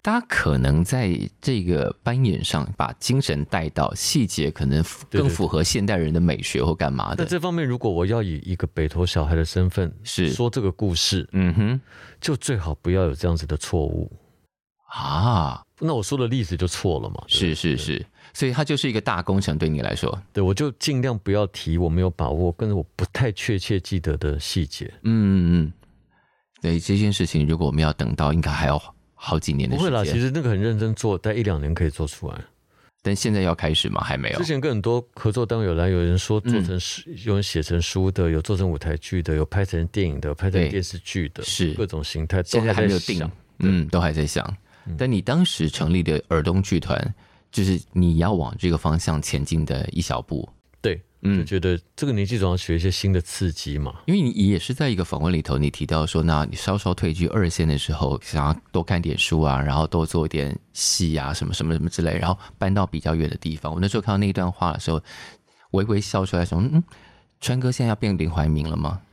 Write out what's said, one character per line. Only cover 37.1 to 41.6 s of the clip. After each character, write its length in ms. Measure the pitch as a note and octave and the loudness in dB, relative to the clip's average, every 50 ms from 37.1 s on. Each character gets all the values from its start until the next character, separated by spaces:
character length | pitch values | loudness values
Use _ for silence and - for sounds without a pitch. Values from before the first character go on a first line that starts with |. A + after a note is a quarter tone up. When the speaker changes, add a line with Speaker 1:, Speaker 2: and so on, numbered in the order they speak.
| E3 - G2+ | -16 -8 -2
Speaker 2:
有 80 | A#2 G2 | 0 0
人 100 | G2+ G2 | 0 0
写 180 | - - E2 | 0 -2 -2
成 200 | D2+ - F2 E2+ | 0 2 0 0
书 280 | E2+ - - G2 F#2 F#2+ | 0 0 0 2 2 2
的， 220 | F#2+ - F2+ E2 | 2 2 2 2
有 100 | D#2+ D#2 | 2 0
做 140 | D2+ - G#2 | 0 0 0
成 140 | F2+ F#2+ F2+ | 0 0 0
舞 80 | D#2+ | 0
台 180 | C#2+ - E2 D2+ | -2 -2 -4 -4
剧 260 | D#2 - - F#2+ F2+ | -4 -6 -4 -4 -2
的， 140 | D#2+ - D#2 | 0 0 2
有 100 | D2+ D2+ | 0 0
拍 200 | - - G2+ G2 | 0 0 0 0
成 200 | - - E2 E2 | 0 0 -2 -2
电 200 | E2+ - G#2+ F#2+ | 0 0 0 0
影 140 | E2 C#2+ C#2 | 0 -2 -2
的， 80 | - D2 | -4 -4
有 60 | D2 | -4
拍 140 | - F#2 F#2+ | -2 -2 0
成 200 | F#2 F#2 E2+ C#2+ | 2 2 2 2
电 120 | - G2 | 0 -2
视 160 | F2+ - - E2+ | -4 -4 -8 -12
剧 280 | - - - G2 F2 - | -12 -6 -4 -4 -4 -4
的， 140 | - - - | -6 -10 -8
Speaker 1:
对。 20 | |
是。 280 | - - - | -6 -2 0